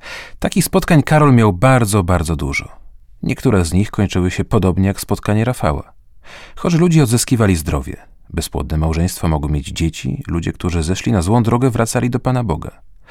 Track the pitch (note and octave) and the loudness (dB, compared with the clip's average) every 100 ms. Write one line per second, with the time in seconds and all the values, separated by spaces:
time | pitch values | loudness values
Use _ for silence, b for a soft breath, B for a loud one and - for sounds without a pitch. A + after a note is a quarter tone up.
0 | B B B B - F#3 - F#3+ - D#3+ | B B B B -2 -2 0 0 4 2
1 | - D#3 D3 B2 G#2+ F2+ C3 C3 F#2+ G#2+ | 4 4 6 6 4 4 2 4 2 0
2 | F2 F2 D#2 D2+ C#2+ C#2 - - - - | 2 0 0 -4 -4 -6 -10 -18 -20 -20
3 | - - D#3 C3 C3+ G2+ E2 F2+ G#2+ - | -20 -10 -6 -2 2 2 2 0 0 0
4 | G2 F#2 F2+ - F#2+ A2+ F#2 E2+ F#2+ F#2+ | 0 0 -2 -2 0 2 2 2 0 -2
5 | - G2+ - G#2 A#2 B2 - - - - | -4 -4 0 0 0 -2 -2 -2 -8 -20
6 | - - B B B - - D#3+ F3+ D#3+ | -20 -20 B B B -6 0 2 4 4
7 | B2+ A#2 - A#2+ G#2 E2 D2 D2 - - | 4 2 0 2 2 2 0 -4 -6 -14
8 | - - - D#2+ - - C#2+ D#2 D#2+ D#2+ | -18 -20 -10 -8 -6 -6 -4 -2 0 0
9 | F2+ - F2 D#2 C#2+ D2 C#2+ - D#2+ - | -2 -2 -2 -2 -2 -4 -4 -4 -4 -4
10 | - C#2 - E2+ E2 - F#2 E2+ D#2 F#2+ | -8 -8 -6 -6 -6 -4 -4 -2 -2 -2
11 | - G#2+ E2 A#2+ A2+ A#2+ C3 A2+ A#2 B2 | 0 0 2 2 2 2 0 0 -2 0
12 | B2 B2 C3 B2+ A2+ D#2+ - - - - | -2 -2 -2 -2 -2 -4 -6 -16 -20 -20
13 | B | B